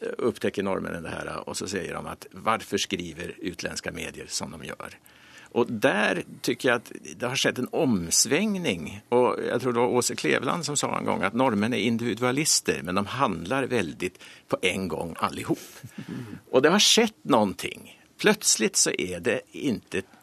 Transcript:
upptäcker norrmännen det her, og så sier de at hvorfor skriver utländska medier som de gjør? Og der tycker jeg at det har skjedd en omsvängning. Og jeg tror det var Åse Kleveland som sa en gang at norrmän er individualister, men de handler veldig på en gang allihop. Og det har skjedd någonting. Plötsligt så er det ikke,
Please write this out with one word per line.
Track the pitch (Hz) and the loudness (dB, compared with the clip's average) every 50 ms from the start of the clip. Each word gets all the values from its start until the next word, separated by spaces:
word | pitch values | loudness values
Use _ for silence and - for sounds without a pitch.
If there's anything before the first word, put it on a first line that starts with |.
| - - - - | -8 -8 -6 -2
upptäcker | - 120 104 - - 104 - - 98 | -2 -2 -2 0 -2 -2 -2 -2 -2
norrmännen | 98 95 90 85 85 85 87 82 | -2 -2 -2 -4 -6 -6 -6 -8
det | 82 | -8
her, | 85 82 76 78 78 78 - | -8 -6 -6 -6 -8 -8 -8
og | - - | -8 -8
så | - - 92 | -8 -6 -4
sier | 95 95 85 - 76 | -4 -4 -4 -4 -6
de | 78 78 76 | -8 -8 -8
at | - - - - - | -10 -12 -14 -18 -14
hvorfor | 92 - - 113 110 - - - 98 | -6 -2 0 0 0 -2 -2 -2 -2
skriver | - - 101 87 87 85 76 78 87 87 - - - | -2 0 -2 -4 -4 -6 -8 -8 -10 -10 -10 -8 -8
utländska | 92 85 - - 87 - - - 90 82 | -8 -6 -6 -6 -6 -6 -6 -8 -8 -8
medier | 82 82 - 80 - 80 - | -6 -8 -8 -10 -12 -12 -8
som | - - - 80 | -8 -8 -8 -8
de | - - - - | -10 -12 -12 -12
gjør? | - - - - - - _ - - - - - - - - - - | -10 -10 -12 -14 -14 -16 _ -20 -20 -20 -20 -20 -20 -20 -14 -4 0
Og | - 120 - | 0 0 0
der | 123 101 113 135 170 202 214 196 190 175 - - - - - | 0 0 2 2 2 4 2 2 0 -2 -4 -8 -10 -6 -4
tycker | - 117 - - 135 | -4 -2 0 2 2
jeg | 120 | 2
at | 117 - - - - - - 73 90 | 2 0 -6 -16 -14 -14 -14 -10 -6
det | 120 123 | -4 -4
har | 127 | -2
skjedd | 127 - 139 117 123 | 0 0 0 0 0
en | 123 - - | -4 -4 0
omsvängning. | 127 147 135 117 92 85 82 - - - 110 127 160 208 220 202 190 175 147 95 85 - - 95 101 - - 120 | 0 2 4 2 2 2 2 2 2 2 4 2 2 2 0 -2 -2 0 -2 -2 -2 -4 -10 -10 -12 -4 2 4
Og | 123 127 113 - - | 4 4 4 2 0
jeg | - - - 123 | -2 0 0 0
tror | 120 127 120 | 0 0 2
det | 117 | 2
var | 123 120 113 123 | 2 2 4 2
Åse | 117 - 113 | 2 0 -2
Kleveland | 110 - 156 139 - - 135 151 175 156 | -2 0 2 4 4 4 2 2 -2 -2
som | 143 147 | -2 -2
sa | 131 - 123 - | -2 -2 0 -2
en | - - | -2 0
gang | 107 101 90 87 | 0 0 0 0
at | 95 107 | 0 2
norrmän | 117 131 135 110 101 104 113 123 | 2 2 4 4 2 2 2 2
er | 117 98 | 2 2
individualister, | 120 117 110 117 110 98 110 123 127 127 139 160 - - - - - - 71 - | 2 0 0 0 -2 -2 0 0 0 0 2 2 2 2 2 2 0 -2 -2 0
men | 85 90 | -2 -2
de | 98 104 | -2 -2
handler | 101 - 123 139 120 90 82 82 90 127 139 131 | -2 -2 0 0 0 0 -2 -4 -4 -2 -2 -2
veldig | 117 127 117 92 78 - - - 92 - - - - - - _ - | 0 0 0 0 -2 -4 -6 -6 -6 -8 -8 -20 -20 -20 -16 _ -4
på | - - - | -2 0 2
en | 92 90 95 95 90 | 2 0 0 -2 -4
gang | 82 - - 85 82 - | -4 -4 -6 -6 -4 0
allihop. | - 95 - - - - 117 - - - - - - - - - - - - 131 123 107 101 - - - - | 0 0 0 -2 -2 -2 -4 -4 -4 -16 -18 -18 -18 -18 -14 -14 -12 -12 -10 -12 -10 -12 -14 -16 -6 2 4
Og | 131 135 | 6 6
det | 151 | 6
har | 180 208 | 6 6
skjedd | - - - 220 240 220 - _ - | 6 6 6 6 4 2 0 _ 0
någonting. | 151 143 117 107 98 90 - - - - - - - - - - _ _ - | 4 6 6 6 4 2 -4 -6 -8 -8 -10 -16 -20 -20 -20 -20 _ _ 2
Plötsligt | - 196 208 214 - - - - 220 196 - | 4 4 4 4 4 2 2 4 2 0 2
så | - - 160 - - | 2 2 2 2 0
er | - 90 90 87 | -2 -2 -4 -2
det | 87 120 104 - - _ - | 0 0 0 0 -2 _ -8
ikke, | 85 - 143 107 90 - - - 90 - - - - | -2 0 0 0 0 -2 -4 -4 -4 -4 -6 -12 -20